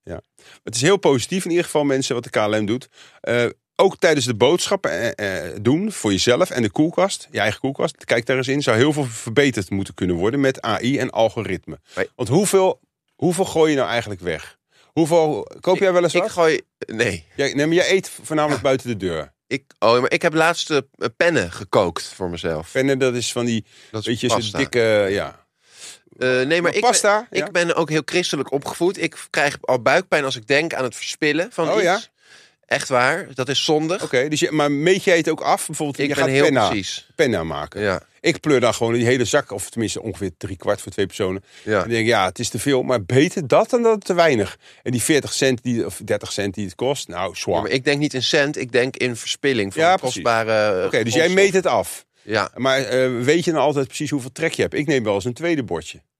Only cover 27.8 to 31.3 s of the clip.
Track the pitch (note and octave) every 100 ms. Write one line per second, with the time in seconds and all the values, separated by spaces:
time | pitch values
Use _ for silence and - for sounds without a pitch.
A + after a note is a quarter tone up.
27.8 | D#3 D#3 C3 F3 F3+ E3 C3 C#3+ - -
28.8 | F3 F#3+ E3 - - - C#3+ - - B2+
29.8 | A#2 D3+ F#3 D#3+ C3+ B2+ G#2+ C#3 D#3+ -
30.8 | B2+ - - - D#3